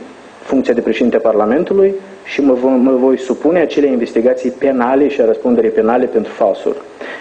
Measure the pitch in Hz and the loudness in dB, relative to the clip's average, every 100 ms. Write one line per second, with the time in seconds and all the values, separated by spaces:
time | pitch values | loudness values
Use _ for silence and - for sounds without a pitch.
0 | - - - - - 135 123 117 113 110 | -14 -20 -20 -18 -4 -2 0 0 0 0
1 | 120 110 113 104 107 143 180 196 196 196 | 0 2 2 2 2 0 0 2 2 0
2 | - - - - 139 123 131 131 131 131 | -10 -18 -8 -2 2 2 2 2 2 2
3 | 131 127 - 113 147 175 147 151 143 123 | 2 0 -2 -2 0 0 0 0 0 0
4 | 117 117 123 127 123 - 143 131 120 135 | -2 0 0 0 -4 -2 -2 0 0 2
5 | 143 - 113 110 123 117 110 117 110 127 | 2 2 0 0 0 2 2 0 0 0
6 | 123 113 101 - 107 95 - - - - | 0 -2 -4 -2 -2 0 -4 -6 -12 -16
7 | - - | -16 -16